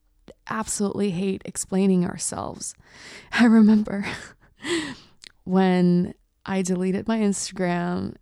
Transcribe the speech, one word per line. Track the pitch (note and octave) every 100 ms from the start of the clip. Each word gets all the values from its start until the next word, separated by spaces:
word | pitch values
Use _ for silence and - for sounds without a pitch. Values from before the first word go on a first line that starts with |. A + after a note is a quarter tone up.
| _ _ - - -
absolutely | A3 A3 - G3+ - G3+
hate | F3 G3 F#3+
explaining | - - - F#3+ G3 F#3
ourselves. | F3 E3+ - - - - - - _ -
<laughs> | - - -
I | - A#3
remember | A3+ G#3+ G#3+ G#3+ G3+ G3 - - - _ _
<laughs> | C#4 E4+ D4 B3 - _ - _
when | - F#3 F#3+ F3+ F3+ F3 F3+ - _ _
I | - F#3+
deleted | F#3 F3+ F#3+ F#3+ G#3
my | A3+
Instagram | G#3 G3 - F#3+ F3+ F3 F3 F3+ F#3+ -